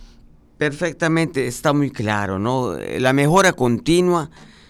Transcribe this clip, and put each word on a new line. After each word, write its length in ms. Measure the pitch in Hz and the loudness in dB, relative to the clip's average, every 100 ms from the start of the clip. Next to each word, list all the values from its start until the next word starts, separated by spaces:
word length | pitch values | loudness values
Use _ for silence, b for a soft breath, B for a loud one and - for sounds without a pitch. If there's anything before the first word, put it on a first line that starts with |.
| b b - - _ - | b b -20 -20 _ -4
Perfectamente, 880 | 147 147 170 - 165 165 165 139 123 | -4 -2 -6 -2 0 0 0 -2 -4
está 240 | 120 156 | -2 0
muy 180 | 143 139 | 0 -2
claro, 480 | - 104 104 98 95 | -2 -2 -2 -2 -2
¿no? 380 | 110 131 120 73 | -2 -2 -4 -6
Eh, 240 | 50 73 | -6 -2
la 120 | 127 | 0
mejora 400 | 139 143 185 185 | 2 4 4 4
continua, 760 | - 123 120 - 175 180 175 143 B B B | 2 0 0 2 2 4 0 -4 B B B